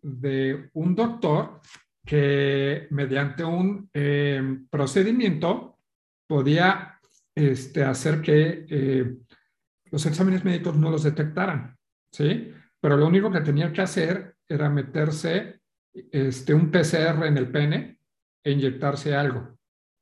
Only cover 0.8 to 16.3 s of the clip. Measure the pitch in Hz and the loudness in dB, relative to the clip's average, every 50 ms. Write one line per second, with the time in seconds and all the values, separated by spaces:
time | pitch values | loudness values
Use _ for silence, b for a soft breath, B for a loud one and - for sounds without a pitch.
0.8 | 160 180 180 214 233 226 - - - 156 151 185 - - - - B B B B | 0 0 2 2 0 -2 -2 -2 0 2 2 2 0 -4 -10 -20 B B B B
1.8 | B _ _ _ - - 151 147 143 143 143 139 139 139 139 139 139 139 147 151 | B _ _ _ -8 -2 0 2 2 2 2 2 0 0 0 0 0 -2 -2 -4
2.8 | - - 147 139 139 131 131 139 143 139 - 160 165 165 170 180 185 196 208 196 | -6 -6 -4 -4 -2 -2 -2 -2 -2 -2 -4 -6 -4 -2 -2 0 0 0 -2 -4
3.8 | - - - 147 143 143 143 143 143 143 139 135 135 135 131 131 - - - 143 | -10 -8 -6 -2 -2 0 0 0 0 0 -2 -2 -2 -4 -6 -8 -10 -8 -4 -4
4.8 | 139 131 - 196 190 220 233 254 233 190 151 156 170 170 226 - - - _ _ | -2 0 2 2 2 2 2 2 2 0 0 0 0 0 -2 -2 -6 -14 _ _
5.8 | _ _ _ _ _ _ _ _ _ - 156 139 131 143 151 170 180 185 196 - | _ _ _ _ _ _ _ _ _ -2 0 2 2 4 4 4 4 4 2 0
6.8 | - - - _ _ _ _ _ _ _ - 151 151 139 127 123 - - - 160 | -4 -16 -20 _ _ _ _ _ _ _ -2 2 2 2 2 0 -4 -6 -2 0
7.8 | 135 135 123 - - 156 151 151 - 156 151 151 160 165 170 - - - 156 139 | 0 0 0 -2 0 0 0 0 2 4 4 6 4 4 0 -6 -8 -6 -4 -2
8.8 | 135 135 131 131 123 120 - - - _ b b b b b _ _ _ _ _ | 0 0 0 0 0 -2 -6 -10 -18 _ b b b b b _ _ _ _ _
9.8 | _ - - 147 - 160 151 175 190 190 190 185 196 185 175 160 180 175 151 151 | _ -6 -6 -2 -2 -2 0 2 2 2 2 2 0 0 -2 0 -2 0 2 2
10.8 | 156 160 160 151 151 151 151 - 151 151 - 180 190 190 156 123 120 - - _ | 2 2 2 0 0 0 0 0 -4 -2 -2 -2 -2 -2 -2 -6 -8 -10 -16 _
11.8 | _ _ _ _ _ _ - - 147 156 220 233 B B B B B B B B | _ _ _ _ _ _ -4 -2 0 0 0 -2 B B B B B B B B
12.8 | - 143 143 143 151 165 180 196 202 214 185 165 147 151 143 147 170 165 160 202 | 0 2 4 4 4 6 4 4 4 2 0 0 0 0 0 0 0 -2 -2 -2
13.8 | 190 185 - 190 160 165 190 196 - - _ _ _ - 156 147 151 147 147 143 | -2 -2 -2 -2 -2 -2 -2 -4 -6 -14 _ _ _ -6 -4 -2 0 0 0 -2
14.8 | 135 - - 156 151 160 151 156 - 165 170 202 233 - - _ _ _ _ _ | -2 -2 -2 -2 -2 -2 -2 -4 -4 -2 -2 -2 -4 -6 -16 _ _ _ _ _
15.8 | _ _ - - - - - 139 135 131 | _ _ -20 -20 -14 -6 -2 -2 -2 -2